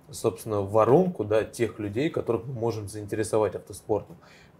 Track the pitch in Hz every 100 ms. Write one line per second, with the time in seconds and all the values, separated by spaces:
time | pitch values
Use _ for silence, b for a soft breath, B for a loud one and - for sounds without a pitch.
0 | - - 117 - 117 104 98 110 110 147
1 | 185 180 104 107 101 - 110 - 104 107
2 | 160 151 - 113 127 123 117 107 101 107
3 | 104 110 104 113 101 92 - 101 - 104
4 | - - b b b -